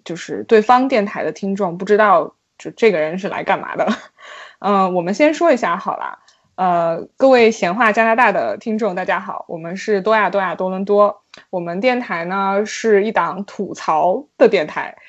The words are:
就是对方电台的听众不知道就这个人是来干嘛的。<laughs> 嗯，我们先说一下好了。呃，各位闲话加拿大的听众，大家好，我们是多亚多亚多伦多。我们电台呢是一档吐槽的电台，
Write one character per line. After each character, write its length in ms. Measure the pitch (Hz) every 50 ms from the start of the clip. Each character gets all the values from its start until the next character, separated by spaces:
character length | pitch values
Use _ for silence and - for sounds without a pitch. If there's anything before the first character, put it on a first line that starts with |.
| -
就 140 | - 170
是 260 | 170 - - - 196 214
对 180 | - 233 214
方 280 | 208 - 247 254 262 269
电 160 | 277 220 202
台 180 | 202 - - -
的 80 | 156
听 240 | 156 - 202 196 196
众 220 | 196 202 175 170
不 80 | 180 196
知 120 | 196 208
道 380 | 208 214 208 185 160 143 - - _ _ _ _
就 120 | - - 165
这 200 | 160 - 233 220
个 80 | 180 156
人 180 | 156 156 170
是 120 | 190 190 180
来 160 | - - -
干 160 | - 190 143
嘛 160 | - - -
的。 100 | - - - - - - - _ _ -
<laughs> 360 | - - - - - - _
嗯， 340 | - 196 202 196 190 185 180
我 80 | 180
们 120 | 170 175 202
先 200 | 202 294 311 320
说 200 | 311 349 339 269
一 20 |
下 220 | 233 226 175 170
好 180 | 180 - 190 -
了。 240 | - 67 67 - - _ _ _ _ _ _ _
呃， 520 | - 185 180 175 170 170 165 165 - - - _
各 120 | - 262 269
位 200 | 262 240 226 220
闲 240 | 226 - 196 175 180
话 180 | 233 240 220
加 120 | 208 233 226
拿 100 | 226 226
大 180 | 247 247 233
的 260 | 226 170 120 113 101
听 200 | - - 233 214
众， 160 | 220 233 202 180
大 120 | 185 185
家 140 | 190 180 180
好， 260 | 196 190 - - -
我 100 | - 175
们 180 | 165 165 170 180
是 260 | 190 - 226 208 196
多 140 | 180 214 220
亚 140 | 220 202 180
多 100 | 202 202
亚 120 | 190 180 165
多 160 | - 185 185
伦 140 | 185 190 202
多。 380 | 196 202 202 208 202 - - _ _ - - - _
我 100 | - 180
们 200 | 170 170 170 185
电 200 | 214 254 247 247
台 240 | 240 - 185 165 170
呢 380 | 175 185 196 196 196 196 202 214
是 400 | 214 - - - 226 208 196 202
一 60 | 220
档 320 | 202 190 170 165 151 185 202
吐 280 | - - - 196 - -
槽 500 | - - - 160 151 156 180 190 262 294 _ _
的 100 | - 285
电 200 | 208 - 180 151
台， 280 | 156 - 151 - - - - -